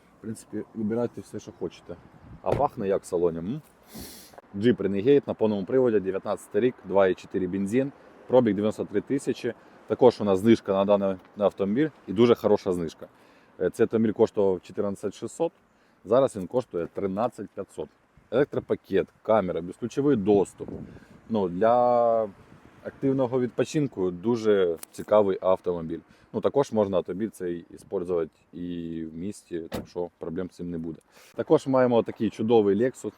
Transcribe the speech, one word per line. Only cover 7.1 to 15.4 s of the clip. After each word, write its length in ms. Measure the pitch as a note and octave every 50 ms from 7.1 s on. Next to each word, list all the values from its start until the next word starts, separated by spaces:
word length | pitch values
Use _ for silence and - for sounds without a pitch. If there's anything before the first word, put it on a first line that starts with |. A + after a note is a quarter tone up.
| F2+
чотири 320 | - - - - G2 F#2
бензин, 460 | F2+ F2 F#2+ G2 F#2+ G#2+ B2+ C3 C#3+ - - - - - - -
пробіг 280 | - A#2+ B2+ B2 A2+ G2
дев'яносто 300 | F#2+ G#2 G#2+ G2+ - G2+
три 160 | - G2+ G2+
тисячі. 540 | F#2 - C3 C#3 - - B2 - - B2 A2+ - - - - - -
Також 340 | - A2 - - A#2+ A2 -
у 40 | A#2
нас 140 | G#2 G2 F#2
знижка 340 | G2 A#2 A#2 - - - G2
на 120 | F#2+ G2
даний 320 | G2+ G#2 G2+ G2 G2 F#2+ F2+ - - _ G#2
автомобіль 500 | G#2 F#2 - - G2+ G2 G#2 B2+ D#3 D#3 - - _
і 60 | - F#2+
дуже 220 | G2 A#2+ A#2+ A2+
хороша 380 | - - G#2 G#2 G2+ - G#2 F#2
знижка. 360 | F2 E2+ D#2 - - - - _ _ _ _ _ _ _ _ _ -
Е, 100 | F#2 F2+
цей 140 | - - A2+
автомобіль 280 | G2+ - A2+ A2+ A2 G2+
коштував 480 | - A2+ G#2 - A2 G2+ G2 F#2 F2
чотирнадцять 540 | - - F#2 - G#2 G2+ G2 - - G#2 -
шістсот, 380 | - - A2+ - -